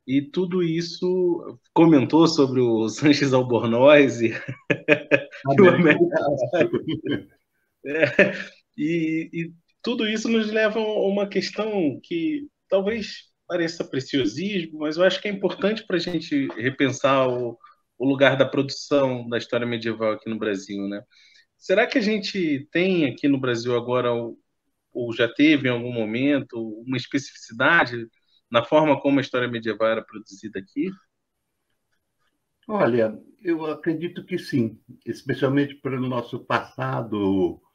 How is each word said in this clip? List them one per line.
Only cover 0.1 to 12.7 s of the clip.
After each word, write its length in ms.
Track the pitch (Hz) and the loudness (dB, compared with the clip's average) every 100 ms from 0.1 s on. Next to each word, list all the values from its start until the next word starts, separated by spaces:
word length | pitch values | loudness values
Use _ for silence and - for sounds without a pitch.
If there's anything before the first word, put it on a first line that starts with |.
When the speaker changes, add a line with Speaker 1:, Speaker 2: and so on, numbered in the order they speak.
| 135 | -2
Speaker 1:
tudo 400 | 143 - 185 185 | -2 -4 -2 0
isso 960 | 170 160 170 - 180 185 180 170 - 120 _ | 0 -2 -6 -6 -2 0 0 -2 -8 -18 _
comentou 540 | - 165 151 117 156 165 | 4 8 6 6 4 4
sobre 320 | 160 135 127 | 4 2 2
o 300 | 123 110 110 | 2 2 0
Sanches 440 | 104 151 139 139 | 0 2 4 4
Albornoz 880 | 127 127 113 117 117 135 147 135 113 | 2 2 0 2 4 8 8 6 2
e 120 | 113 | -2
<laughs> 1200 | - - 131 - - - 147 - 147 - - 135 139 | -2 -10 -10 -6 -4 2 0 2 0 0 -10 0 6
e 40 | |
o 80 | 185 | 8
Speaker 2:
América 500 | 175 165 - 170 160 | 8 6 4 2 0
Speaker 1:
América. 460 | 143 139 127 131 120 | -2 -2 -2 0 0
Speaker 2:
do 180 | 123 | -2
Sul. 440 | 147 151 - 143 - _ _ _ _ _ 135 | -4 -6 -4 -6 -8 _ _ _ _ _ -6
Speaker 1:
É, 480 | 151 147 - 190 - - _ _ - | 0 0 4 2 2 -12 _ _ -6
e, 520 | 147 170 160 160 160 | -2 -2 -2 -4 -6
e 180 | 170 170 - _ _ | -8 -10 -12 _ _
tudo 260 | - 240 220 | -6 -4 -2
isso 200 | 220 226 | -2 0
nos 220 | 226 214 | 0 0
leva 280 | 220 220 220 | 0 0 0
a 280 | 220 208 196 | -4 -2 0
uma 200 | 196 196 | 0 -2
questão 720 | 196 185 - 220 208 156 117 | -4 -4 -6 -4 -2 -2 -4
que 440 | - 170 160 147 143 _ | -6 -4 -2 -4 -8 _
talvez 600 | - | -2